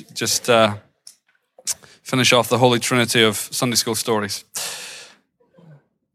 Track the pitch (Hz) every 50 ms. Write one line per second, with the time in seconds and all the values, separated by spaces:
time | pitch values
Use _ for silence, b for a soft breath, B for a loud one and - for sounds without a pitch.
0 | - - - - 117 107 - - - - 120 113 113 107 104 101 - _ _ _
1 | _ - - _ _ _ _ _ _ _ _ - _ - - - b b b b
2 | _ - - 131 123 107 127 123 113 - 123 113 127 123 120 117 - - 135 123
3 | 117 113 - 120 113 110 101 - - - - - 131 123 117 - - 120 113 107
4 | - - 113 107 104 98 - - - _ B B B B B B B B B B
5 | B B B B B _ _ _ _ _ _ _ 170 165 151 - _ _ _ _
6 | _ _